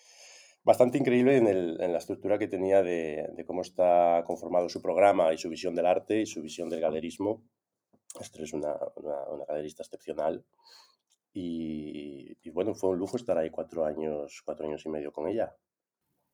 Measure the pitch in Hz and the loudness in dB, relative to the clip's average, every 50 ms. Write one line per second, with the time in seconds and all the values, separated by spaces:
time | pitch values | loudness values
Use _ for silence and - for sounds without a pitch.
0 | _ - - - - - - - - _ _ _ _ - 110 - 131 123 127 147 | _ -20 -20 -20 -20 -20 -20 -20 -20 _ _ _ _ 4 6 8 6 4 4 2
1 | 131 131 123 123 123 131 139 131 117 110 98 92 90 85 80 85 90 90 85 82 | 2 4 4 6 6 6 6 6 6 6 4 2 0 -2 -2 -2 -2 -2 -2 -2
2 | - - 98 90 - 95 104 101 104 92 98 90 92 95 98 98 95 87 87 85 | -4 -6 -8 -6 -2 0 0 0 0 -2 -2 -2 2 4 6 6 6 4 0 -2
3 | 82 80 76 76 78 80 82 82 85 - 85 90 90 - - - 90 90 87 87 | -2 -4 -4 -6 -8 -8 -10 -12 -10 -8 -6 -6 -6 -6 -2 2 4 6 6 6
4 | 87 85 85 85 85 - 87 80 - 85 87 87 87 85 - - - 92 85 85 | 6 6 6 4 2 0 -4 -6 -4 -2 0 0 0 0 -4 -4 -4 0 4 6
5 | 98 101 98 95 87 80 82 80 - 87 80 78 - 90 85 87 85 90 92 95 | 6 6 6 6 4 4 2 0 -4 -8 -8 -6 -6 -4 -2 0 2 2 2 2
6 | 92 - 104 110 107 92 - 85 78 78 - - 85 82 85 82 82 80 78 80 | 0 0 -2 -2 -2 -2 -6 -10 -12 -10 -10 -10 -8 -6 -4 -2 -2 -2 -2 -2
7 | 78 82 80 - 98 104 110 110 _ _ _ _ _ _ _ _ _ _ _ _ | -6 -8 -8 -4 -4 -4 -4 -4 _ _ _ _ _ _ _ _ _ _ _ _
8 | _ - - - - - - - 78 78 80 76 73 76 73 - - - - - | _ -20 -18 -18 -18 -16 -14 -12 -12 -10 -8 -6 -6 -6 -6 -6 -8 -10 -10 -10
9 | - 76 73 69 67 71 76 73 67 71 73 76 76 76 76 - - - - - | -8 -8 -8 -6 -8 -8 -10 -10 -8 -6 -6 -6 -6 -8 -10 -14 -14 -14 -16 -14
10 | _ - 78 73 76 80 85 - - _ _ _ _ _ - - - _ _ _ | _ -8 -6 -2 -2 -2 -2 -4 -8 _ _ _ _ _ -20 -20 -20 _ _ _
11 | _ _ _ _ _ _ _ 101 90 87 82 82 82 78 78 76 76 76 76 76 | _ _ _ _ _ _ _ -8 -8 -6 -6 -6 -6 -6 -6 -8 -8 -10 -10 -12
12 | 73 73 71 69 - - - - _ 85 78 85 95 107 98 - - 95 92 87 | -12 -12 -14 -16 -16 -18 -20 -20 _ -10 -6 -4 -2 -2 -2 -2 -2 0 0 0
13 | 95 98 - 120 - - 92 82 80 78 - - 82 - - 82 80 76 76 76 | -2 -4 -4 -6 -4 -2 0 0 0 -2 -4 -8 -10 -8 -4 -2 -2 -2 -2 -2
14 | 78 78 76 73 73 71 - - - - 76 76 78 78 76 73 - 80 78 76 | -4 -4 -4 -4 -6 -10 -12 -12 -10 -10 -8 -6 -6 -6 -6 -6 -6 -6 -6 -6
15 | 73 71 - - 76 87 104 117 98 - - _ _ _ _ _ _ _ _ _ | -6 -8 -8 -6 -6 -4 -2 -2 -2 -4 -6 _ _ _ _ _ _ _ _ _
16 | _ _ _ _ _ _ | _ _ _ _ _ _